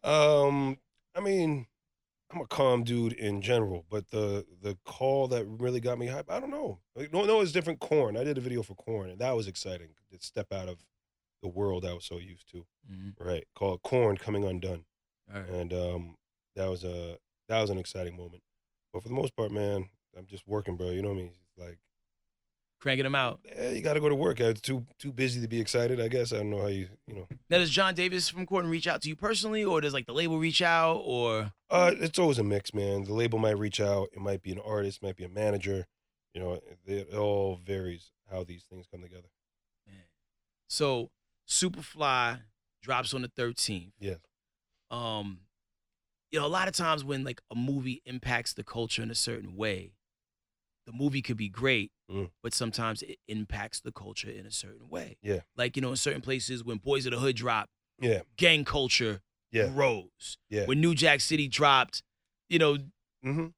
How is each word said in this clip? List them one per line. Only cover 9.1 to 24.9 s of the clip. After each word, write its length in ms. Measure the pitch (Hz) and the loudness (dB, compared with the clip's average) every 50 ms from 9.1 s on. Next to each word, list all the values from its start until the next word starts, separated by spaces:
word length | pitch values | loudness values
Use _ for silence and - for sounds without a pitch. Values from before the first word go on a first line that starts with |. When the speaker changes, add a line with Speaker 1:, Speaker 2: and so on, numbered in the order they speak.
| 90 95 | -6 -4
Speaker 1:
that 160 | 120 131 131 | -2 0 0
was 120 | 117 107 101 | 0 -2 -4
exciting. 420 | 90 - - 98 92 87 87 80 80 _ _ _ | -8 -8 -8 -8 -8 -10 -10 -16 -20 _ _ _
To 80 | 95 90 | -20 -16
step 320 | - - _ 110 101 _ 98 | -16 -10 _ -8 -6 _ -6
out 140 | 98 92 92 | -6 -6 -8
of 80 | 90 85 _ _ _ _ _ _ _ _ _ _ _ _ | -10 -12 _ _ _ _ _ _ _ _ _ _ _ _
the 60 | - 95 | -10 -10
world 380 | 87 92 104 101 92 90 90 | -4 -2 0 0 0 -2 -2
I 80 | 90 87 | -6 -8
was 120 | 87 - | -8 -10
so 120 | - 87 87 | -12 -12 -12
used 300 | 87 98 87 87 _ _ | -12 -14 -18 -20 _ _
to, 140 | - 87 85 _ _ _ _ - | -18 -18 -18 _ _ _ _ -18
Speaker 2:
Mm-hmm. 360 | 98 92 95 101 98 _ - 92 | -16 -14 -12 -14 -14 _ -4 -4
Speaker 1:
right? 200 | 90 92 - _ _ | -4 -4 -4 _ _
Called 260 | - 104 98 92 90 _ | -2 0 0 0 -2 _
Korn 340 | - - 127 120 107 101 90 | 0 2 4 4 4 2 0
Coming 260 | - - 104 101 101 | -2 -4 -2 -2 -2
Undone. 400 | 95 92 90 85 92 90 85 82 _ _ _ _ _ _ _ _ _ 101 | -2 -2 -4 -4 -6 -8 -8 -10 _ _ _ _ _ _ _ _ _ -14
Speaker 2:
All 60 | 101 | -12
right. 80 | 95 90 | -10 -8
Speaker 1:
And, 240 | 92 90 87 85 90 | -6 -6 -4 -4 -4
um, 420 | 90 87 87 87 87 85 85 82 _ _ _ _ _ _ _ _ | -2 -2 -2 -4 -6 -8 -10 -16 _ _ _ _ _ _ _ _
that 120 | 98 95 95 | -4 -4 -4
was 140 | 92 87 92 | -4 -4 -6
a, 340 | 90 87 87 87 85 85 - _ _ _ _ _ _ | -8 -8 -8 -10 -10 -12 -16 _ _ _ _ _ _
that 140 | 110 110 | 0 0
was 80 | 110 101 | 2 0
an 80 | 98 95 | -2 -4
exciting 380 | 90 - - 95 90 87 87 87 | -6 -8 -8 -8 -8 -8 -8 -12
moment. 260 | 90 87 87 90 _ _ _ _ _ _ _ _ _ _ | -16 -18 -18 -20 _ _ _ _ _ _ _ _ _ _
But 100 | _ 90 98 | _ -12 -10
for 60 | 113 | -4
the 60 | 123 | -2
most 200 | 135 139 135 _ | -2 -2 -2 _
part, 160 | - 113 104 | -4 -4 -2
man, 380 | 101 104 104 101 101 98 92 95 _ _ _ _ _ 90 | -2 -2 -2 0 -2 -2 -4 -8 _ _ _ _ _ -20
I'm 80 | 92 92 | -20 -18
just 200 | 98 95 - 98 | -18 -20 -8 -4
working, 280 | 104 104 98 101 92 | -4 -4 -2 -4 -6
bro. 140 | 87 90 90 | -6 -6 -4
You 120 | 90 92 | -4 -4
know 60 | 98 104 | -4 -4
what 60 | 98 | -4
I 60 | 95 | -6
mean? 100 | 90 87 87 _ _ _ _ | -8 -10 -16 _ _ _ _
It's 20 | - 87 | -18 -18
like 120 | 87 87 87 _ _ _ _ _ _ _ _ _ _ _ _ _ _ _ _ _ _ _ _ | -18 -18 _ _ _ _ _ _ _ _ _ _ _ _ _ _ _ _ _ _ _ _ _
Speaker 2:
Cranking 260 | - 139 131 131 135 | -2 0 2 2 2
'em 100 | 135 139 | 2 2
out. 240 | 139 131 120 - - _ | 2 2 2 -2 -6 _
Speaker 1:
Yeah, 240 | - - - - - | -16 -10 -6 -4 -4
you 120 | 131 - | -4 -2
gotta 200 | - 156 151 151 | 0 0 2 4
go 80 | 151 151 | 4 4
to 60 | 143 | 2
work. 260 | 135 147 180 147 117 | 4 2 0 2 4
I 80 | 120 113 | 4 4
was 100 | 113 110 | 2 2
too, 240 | - - 135 131 120 - | -2 -4 -4 -4 -4 -8